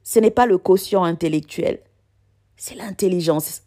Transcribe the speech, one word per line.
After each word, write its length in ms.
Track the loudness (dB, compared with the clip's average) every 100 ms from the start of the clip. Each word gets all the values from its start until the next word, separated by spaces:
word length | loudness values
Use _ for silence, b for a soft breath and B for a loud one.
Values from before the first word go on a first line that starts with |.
Ce 160 | 2 4
n'est 140 | 4
pas 160 | 4 2
le 100 | 2
quotient 460 | 4 2 2 0
intellectuel, 760 | 0 -2 -2 -2 -4 -4 -4 -4 _ _ _ _ _ _ _ _
c'est 180 | -18
l'intelligence 840 | -14 -14 -4 -2 0 0 -2 -4 -14